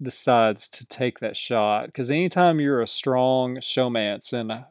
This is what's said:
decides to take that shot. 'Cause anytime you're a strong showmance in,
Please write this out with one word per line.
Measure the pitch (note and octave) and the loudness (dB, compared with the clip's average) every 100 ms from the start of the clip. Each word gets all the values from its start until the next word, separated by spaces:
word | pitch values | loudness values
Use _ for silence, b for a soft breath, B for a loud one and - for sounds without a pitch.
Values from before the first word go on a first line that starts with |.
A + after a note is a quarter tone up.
decides | C3 - - A#2+ A2+ G#2 - | -10 -4 4 6 4 2 -8
to | - | -18
take | B2 - B2+ - | -14 -6 -6 -4
that | A2 G#2 | -8 -8
shot. | - A#2 G#2 G#2+ B2 | -2 0 2 0 -4
'Cause | - B2 | -8 -2
anytime | D3+ F3+ F3+ F3+ D#3+ | 0 0 4 4 4
you're | C#3+ C3 | 2 0
a | A2+ | 0
strong | - C#3 B2+ B2+ C3 B2+ B2+ | -4 0 2 2 2 0 -4
showmance | - - B2+ A#2 G#2 G2+ - | -4 0 0 0 -2 -4 -6
in, | B2 A2 A2+ C3+ | -6 -6 -8 -12